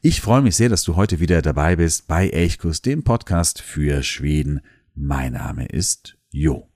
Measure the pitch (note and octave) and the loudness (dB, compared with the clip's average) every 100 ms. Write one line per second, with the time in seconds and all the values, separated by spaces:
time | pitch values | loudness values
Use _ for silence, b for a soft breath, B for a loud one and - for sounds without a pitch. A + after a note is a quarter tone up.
0 | D#3+ - - B2 C3 F2+ A#2+ G2 - F2 | 2 0 2 4 4 4 2 2 0 0
1 | G#2 E2 E2+ F2 D2+ C#2 D#2 E2+ E2 - | 2 2 2 2 2 0 2 2 2 0
2 | - D#2+ F#2+ D#2+ F2 - E2+ D#2+ B2 D3+ | -2 0 0 2 0 0 -4 -2 -2 -2
3 | C#3 C3+ - F2 E2+ - - - D2 C#2+ | 0 0 0 0 0 -4 -10 -2 0 0
4 | C2 - D2 D2+ C#2+ C#2+ b b b C#2+ | -4 -4 -2 -2 -2 -4 b b b -8
5 | C#2 C2+ B1+ A#1+ - - B1+ - - - | -4 -2 -4 -6 -8 -8 -6 -4 -4 -6
6 | - _ _ C#2+ D#2 C2+ - | -10 _ _ -2 0 0 -8